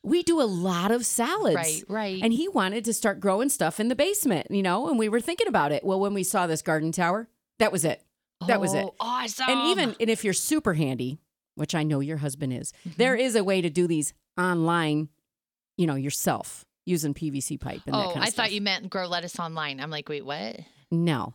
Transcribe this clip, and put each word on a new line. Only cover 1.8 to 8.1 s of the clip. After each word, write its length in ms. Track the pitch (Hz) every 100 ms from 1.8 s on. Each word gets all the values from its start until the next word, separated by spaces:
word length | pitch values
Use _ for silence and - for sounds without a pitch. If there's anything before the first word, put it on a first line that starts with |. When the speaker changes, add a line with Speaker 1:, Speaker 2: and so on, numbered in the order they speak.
| -
Speaker 2:
right. 320 | 214 208 190
Speaker 1:
And 100 | 226
he 140 | 233 359
wanted 360 | 330 185 220 220
to 80 |
start 260 | 214 220 190
growing 300 | 196 190 269
stuff 300 | - 165 -
in 80 | 226
the 80 | 262
basement, 520 | 311 403 277 165 -
you 120 | 202
know, 260 | 185 190 311
and 100 | 247
we 100 | 214
were 120 | 233
thinking 260 | 233 349 440
about 240 | 202 147
it. 120 | 147
Well, 160 | 190 190
when 140 | 202
we 100 | 202
saw 240 | 180 202 180
this 140 | 156
garden 300 | - 156 156
tower, 380 | 175 170 202 233 _ _ -
that 120 | 214
was 140 | 190 156
it. 180 | - _